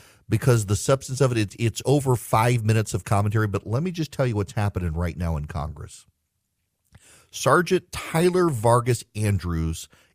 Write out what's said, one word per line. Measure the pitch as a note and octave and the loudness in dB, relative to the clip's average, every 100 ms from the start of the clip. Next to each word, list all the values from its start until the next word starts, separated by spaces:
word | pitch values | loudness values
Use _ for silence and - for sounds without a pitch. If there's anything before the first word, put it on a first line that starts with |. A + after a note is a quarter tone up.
| - _ - | -20 _ -4
because | A2 B2 A#2 G2 | 0 4 2 2
the | G#2 | 0
substance | - C3+ - B2+ | 0 0 0 0
of | C3 | 2
it, | A#2 | 2
it's, | G2+ - | -2 -2
it's | A2+ - | -4 -2
over | A#2+ C#3+ C3+ A#2+ | 0 2 2 -2
five | - A2 A#2+ B2 | 0 2 2 2
minutes | G#2+ A2 - | 2 2 0
of | F#2 - | -4 0
commentary, | G2+ G#2 A2 G#2+ | 0 2 0 0
but | G2+ G2 | -2 -4
let | B2 | -4
me | F#3 | -4
just | E3+ D3+ | -4 -6
tell | - B2+ | -2 -2
you | G#2 | 0
what's | F#2+ | -2
happening | A2 G2+ F#2+ F2 | -2 -2 -2 -4
right | D#2+ F2 D#2 | -2 -4 -4
now | E2+ D#2 | -4 -4
in | D2 | -6
Congress. | D2 C#2+ D2 - - _ _ _ _ _ _ _ _ _ - _ _ _ | -8 -8 -10 -16 -20 _ _ _ _ _ _ _ _ _ -20 _ _ _
Sergeant | - C3 D#3+ E3 F3+ - | -4 2 2 2 0 -2
Tyler | - - D#3+ F3+ F3+ E3+ | -12 -4 2 2 4 2
Vargas | A#2 A#2 A#2+ B2 A#2 - G#2+ | 2 4 4 4 -2 -4 -4
Andrews | G#2 G2 F2 D#2+ D#2+ D#2 - _ _ | 0 0 -2 -2 -2 -4 -12 _ _